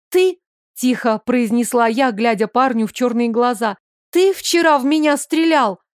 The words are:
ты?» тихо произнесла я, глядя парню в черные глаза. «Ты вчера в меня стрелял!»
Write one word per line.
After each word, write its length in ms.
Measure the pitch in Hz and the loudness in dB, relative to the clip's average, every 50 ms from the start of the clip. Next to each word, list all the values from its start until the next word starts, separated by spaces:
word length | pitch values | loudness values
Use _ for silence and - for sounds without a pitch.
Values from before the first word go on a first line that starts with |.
| _ - | _ -4
ты?» 260 | - 370 370 370 359 _ _ _ _ _ _ _ - | 0 2 2 0 0 _ _ _ _ _ _ _ -12
тихо 440 | - - 254 247 - - 233 220 214 - | -4 -2 -2 -2 0 0 -2 -2 -2 -2
произнесла 600 | - 254 247 240 214 220 240 240 - - 240 233 | -2 0 0 0 0 0 -2 -2 0 0 0 0
я, 240 | 226 233 240 269 254 | 0 0 0 0 -2
глядя 360 | 208 190 226 233 226 185 220 | -2 -2 -2 -2 0 -2 -2
парню 380 | 214 - 254 262 269 247 226 220 | -2 0 0 0 0 0 -2 -4
в 80 | 202 - | -4 -4
черные 360 | - 254 247 233 233 240 233 | -4 -4 -2 0 0 -2 -2
глаза. 480 | 220 233 240 247 247 190 233 214 196 _ _ _ _ _ _ _ | 0 0 0 0 -2 -2 -4 -6 -6 _ _ _ _ _ _ _
«Ты 200 | - 349 370 392 | 0 2 2 2
вчера 460 | 370 - - - - 339 339 320 302 | 0 -2 -4 -2 0 2 2 4 2
в 80 | 277 247 | 2 2
меня 320 | 277 311 311 302 302 285 | 0 0 2 2 0 0
стрелял!» 640 | - - - 320 320 330 330 320 294 254 208 190 - _ _ | 0 -2 -4 -2 0 0 2 2 2 2 0 -2 -6 _ _